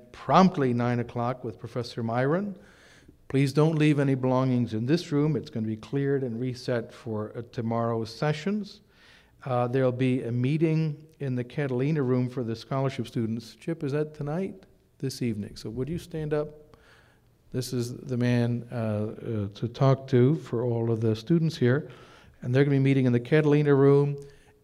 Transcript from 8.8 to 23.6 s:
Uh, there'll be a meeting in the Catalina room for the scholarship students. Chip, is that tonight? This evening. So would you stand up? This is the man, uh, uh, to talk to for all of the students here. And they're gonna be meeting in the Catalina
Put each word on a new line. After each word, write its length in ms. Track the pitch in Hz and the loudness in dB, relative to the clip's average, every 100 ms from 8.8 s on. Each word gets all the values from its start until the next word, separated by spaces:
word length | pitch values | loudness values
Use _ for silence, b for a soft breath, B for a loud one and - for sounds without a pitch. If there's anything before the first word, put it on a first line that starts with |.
| _ b b b b b | _ b b b b b
Uh, 240 | - 123 123 | -4 -2 0
there'll 240 | 131 127 | 2 0
be 300 | 120 131 127 | 2 0 0
a 100 | 117 | -2
meeting 640 | 120 127 156 160 156 160 143 - - | -2 0 2 2 0 0 -4 -12 -10
in 140 | 139 | -6
the 100 | 127 | -4
Catalina 600 | 123 - 143 123 139 156 | -6 -4 -2 0 0 0
room 260 | 127 127 127 | 2 0 0
for 140 | 131 | -4
the 120 | 113 113 | -6 -6
scholarship 520 | - 135 135 131 110 | -6 -4 -2 -4 -6
students. 480 | 127 113 113 - - | -4 -4 -4 -10 -14
Chip, 280 | - 160 | -8 -6
is 80 | 143 | -4
that 220 | 147 151 | -4 -4
tonight? 520 | 151 147 160 196 202 - _ _ _ | -6 -6 -4 -6 -10 -20 _ _ _
This 240 | 135 - | -8 -4
evening. 320 | 123 107 101 - | -4 -4 -6 -10
So 120 | - | -10
would 180 | 117 131 | -6 -6
you 80 | 170 | -6
stand 340 | - 160 151 | -8 -8 -4
up? 460 | 151 151 - - - b b b b b _ _ | -2 -4 -8 -20 -20 b b b b b _ _
This 220 | - 120 | -6 -4
is 220 | 127 120 131 | -4 -6 -8
the 220 | 143 123 | -6 -2
man, 500 | 123 123 117 120 - | 2 2 2 0 -6
uh, 40 | 123 | -6
uh, 720 | 110 104 107 - - 110 101 - | -2 -2 -4 -6 -6 -4 -4 -4
to 120 | 117 | -6
talk 400 | - 135 131 - | 2 2 2 2
to 260 | 123 127 160 | 4 4 4
for 260 | - 117 | -2 -2
all 300 | 123 117 113 | 0 0 0
of 100 | 113 | 0
the 140 | 113 107 | 0 0
students 420 | - 170 160 156 | 0 0 0 2
here. 320 | 120 135 - B B B B - | 2 2 -2 B B B B -12
And 100 | 120 | -2
they're 100 | 127 | 2
gonna 120 | 143 139 | 4 4
be 80 | |
meeting 220 | 135 135 127 | 4 4 4
in 80 | |
the 60 | 117 | 2
Catalina 540 | 120 156 151 147 | 4 2 4 4